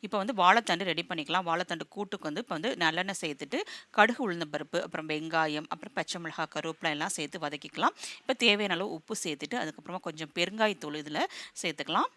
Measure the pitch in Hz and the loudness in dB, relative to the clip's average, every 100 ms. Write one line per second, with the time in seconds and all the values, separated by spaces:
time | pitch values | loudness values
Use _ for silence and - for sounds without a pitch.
0 | 208 208 196 233 180 214 226 175 190 160 | -2 -2 0 6 8 8 6 0 2 -2
1 | 170 170 147 170 175 165 180 170 160 - | -2 -4 0 0 2 0 0 -4 -6 -6
2 | 202 196 160 151 170 165 214 269 165 160 | -6 -4 -4 -4 -4 -4 -2 2 2 2
3 | 190 190 165 143 147 262 427 - - - | -2 -2 -4 -6 -4 -4 -4 -10 -6 6
4 | 214 233 240 170 156 151 - 170 170 170 | 6 6 -2 -2 -4 -6 -2 -2 -2 -6
5 | 156 156 160 160 156 151 160 170 - - | -4 -4 0 2 2 0 -6 -10 -8 -6
6 | 160 180 170 151 160 - 160 160 170 147 | -4 -6 -8 -6 -4 -4 -6 -2 -2 0
7 | 170 - 147 185 151 143 - 139 220 - | -2 -2 -6 -4 -6 -6 -10 0 0 0
8 | - - - - 233 208 208 170 202 160 | -12 -12 -2 4 6 6 4 0 -2 -6
9 | - 220 175 147 151 247 226 - 160 180 | -8 -6 -4 -4 -4 -4 -4 -8 -10 -8
10 | 180 156 156 - 175 214 220 185 151 147 | -8 -8 -8 -2 -2 2 2 2 -6 -8
11 | 151 151 330 - - - 180 - 143 175 | -4 -2 -2 -4 -14 -6 -6 -4 0 0
12 | 508 | 0